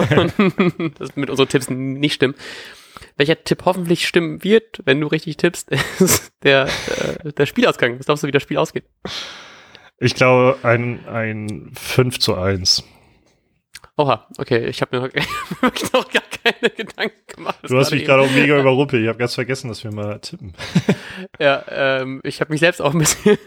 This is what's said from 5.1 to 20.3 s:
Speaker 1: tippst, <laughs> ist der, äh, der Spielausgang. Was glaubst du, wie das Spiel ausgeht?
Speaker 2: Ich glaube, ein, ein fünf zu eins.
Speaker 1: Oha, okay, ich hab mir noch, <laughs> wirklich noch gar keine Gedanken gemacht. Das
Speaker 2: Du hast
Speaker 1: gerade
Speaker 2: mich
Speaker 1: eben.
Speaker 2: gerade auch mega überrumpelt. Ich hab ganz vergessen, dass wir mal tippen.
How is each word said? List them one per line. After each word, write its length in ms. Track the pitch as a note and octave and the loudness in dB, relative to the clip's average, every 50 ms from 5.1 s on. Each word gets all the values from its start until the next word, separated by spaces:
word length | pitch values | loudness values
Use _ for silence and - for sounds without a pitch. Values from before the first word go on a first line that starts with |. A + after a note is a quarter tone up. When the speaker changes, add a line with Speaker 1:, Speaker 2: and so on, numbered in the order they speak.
| E3 D#3 - D#3 D3 - | -2 -4 -4 -6 -6 0
Speaker 1:
tippst, 320 | - F3 - - - - | -2 -2 -2 -2 -8 -4
<laughs> 280 | D3 C3 - - - - | -2 -2 -2 -4 2 2
ist 320 | F#3+ E3 A#2+ - - - _ _ - | 2 4 4 0 -2 -8 _ _ 2
der, 240 | C#3 - E3 C3+ - - - - - - - - - D2 - - | 4 4 4 4 0 -4 -6 -4 -6 -4 -4 -4 -4 -6 -6 -10
äh, 80 | D3+ - | -12 -2
der 120 | - D3 | -2 -2
Spielausgang. 540 | - - B3 B3 F3 C#3+ - - A#2+ A#2+ C3 | 0 2 2 2 2 2 2 0 -2 -2 -4
Was 60 | C3 - | -2 -2
glaubst 160 | D3 C#3+ - | -2 -2 0
du, 40 | C#3+ | 0
wie 40 | |
das 120 | C#3 C#3 - | 0 0 0
Spiel 140 | - D3 D3 | 0 -2 -2
ausgeht? 280 | D#3 - - - - _ _ _ - - - - - - - - - - - - - - - - _ - _ - | -2 -2 -4 -10 -12 _ _ _ -14 -12 -10 -10 -12 -12 -16 -18 -20 -20 -20 -20 -20 -20 -20 -20 _ -20 _ -2
Speaker 2:
Ich 160 | B2 B2 - | -2 -2 2
glaube, 420 | - C3 B2+ B2+ B2+ B2+ B2+ C3+ - - | 4 4 6 6 6 6 4 2 2 2
ein, 420 | A#2 A#2 A#2 A#2+ A#2+ A#2+ - - - | 2 2 2 0 -4 -6 -8 -10 -8
ein 640 | A2+ A2+ A2 A2 A2 G#2+ G#2+ G#2 G#2 C#2 - - - | -6 -4 -4 -4 -4 -6 -6 -8 -8 -10 -12 -14 -18
fünf 440 | - - - - - B2+ B2+ - - | -14 -10 -2 0 2 2 0 0 -4
zu 160 | - - G2 | -2 -2 -2
eins. 480 | F2+ F#2 G2 G2 F#2 F#2 - C#3+ C#3+ - _ _ _ _ _ _ _ _ _ _ _ _ _ _ _ _ _ _ - - _ - | 0 0 0 0 0 0 0 0 0 -2 _ _ _ _ _ _ _ _ _ _ _ _ _ _ _ _ _ _ -20 -20 _ -2
Speaker 1:
Oha, 320 | - D3 C3+ A#2 - _ _ - - | -2 0 0 0 -2 _ _ -10 -10
okay, 300 | - - B2+ A2+ - - | -2 0 0 0 0 -2
ich 140 | - - C3+ | -4 -6 -6
hab 80 | - | -4
mir 80 | - B2 | -4 -4
noch, 100 | B2+ C3 - | -4 -4 -4
<laughs> 480 | - - - C6+ C6+ C6 - F3+ - | -4 -4 -4 -6 -8 -8 -8 -6 -2
wirklich 300 | - B3 - - - - - | -2 -2 -2 -2 -6 -2 -2
noch 140 | B3+ G3+ - | -2 -2 0
gar 100 | - A3 - - - - - | -4 -4 -4 -4 -14 -2 -2
keine 260 | A#3 - - A#3+ G3+ | -2 -2 0 -2 -2
Gedanken 460 | - - A3 - - - G3+ G#3+ _ _ _ - - | -2 -2 -12 -12 -8 -6 -6 -6 _ _ _ -20 -20
gemacht. 220 | - E3+ - - - - | -14 -10 -10 -10 -10 -6
Das 80 | - | 0
Speaker 2:
Du 60 | B2 B2+ | 2 2
hast 100 | C#3+ D3+ | 2 2
Speaker 1:
gerade 60 | D3+ | 2
Speaker 2:
mich 60 | C3+ D3+ | -2 2
Speaker 1:
eben. 20 | D3 | 4
Speaker 2:
gerade 140 | C3+ C3+ C#3 | 4 6 6
auch 80 | C3 | 4
mega 280 | C3 C#3+ D3 C#3+ D3 C#3+ | 4 4 4 4 4 4
überrumpelt. 420 | C3+ C3+ C3 C3 D3 C#3 C3+ A2+ | 4 4 4 4 2 2 2 0
Ich 80 | A2 A2+ | 0 0
hab 80 | A2+ A2+ | 0 -2
ganz 160 | B2 A#2+ - | -2 -4 -2
vergessen, 360 | - B2 A#2+ C3 - - A#2+ | -4 -4 -4 -4 -6 -6 -10
dass 140 | G#2 - - | -10 -10 -10
wir 80 | A2 | -10
mal 280 | G#2 G#2 G#2 G#2 G#2+ G#2 | -8 -6 -6 -8 -8 -10
tippen. 340 | - - | -12 -14